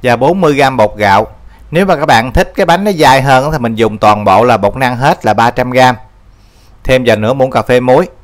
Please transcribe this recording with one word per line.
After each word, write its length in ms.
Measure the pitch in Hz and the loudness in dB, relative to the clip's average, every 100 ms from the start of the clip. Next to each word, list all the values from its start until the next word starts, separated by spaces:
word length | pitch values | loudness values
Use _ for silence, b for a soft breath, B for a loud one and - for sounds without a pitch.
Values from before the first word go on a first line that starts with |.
Và 140 | 123 120 | 0 0
bốn 240 | 131 190 | 0 0
mươi 140 | 165 | 0
gam 220 | 139 135 131 | 2 0 0
bột 200 | 107 - | -2 0
gạo. 300 | 101 98 110 - - b - | 0 2 0 -10 -20 b -6
Nếu 160 | 156 190 | -2 0
mà 100 | 160 | 0
các 100 | 151 | 2
bạn 260 | 120 123 | 0 0
thích 200 | 139 202 | -4 -4
cái 120 | - 170 | -2 -2
bánh 180 | 170 | 0
nó 80 | 208 | -2
dai 300 | 180 147 135 | 0 2 2
hơn 300 | 135 131 139 | 2 0 0
thì 60 | 156 | -4
mình 160 | 120 | -4
dùng 240 | 110 113 107 | -2 -2 0
toàn 260 | 107 104 | 0 0
bộ 200 | 101 95 | 2 2
là 120 | 120 117 | 2 2
bột 200 | 101 127 | 0 -2
năng 200 | 131 123 | -4 -2
hết 280 | 139 180 | -2 -2
là 100 | 113 | -2
ba 160 | 104 117 | 0 0
trăm 200 | 120 127 | -2 -4
gam. 260 | 127 127 127 - _ _ b b b b b | 2 2 0 -10 _ _ b b b b b
Thêm 200 | - 127 120 | -2 0 0
vào 100 | 107 | 0
nửa 160 | 107 | 0
muỗng 180 | 135 131 | -2 -2
cà 120 | 120 | -2
phê 180 | 107 123 | 0 0
muối. 280 | 127 131 180 - | 2 0 0 -8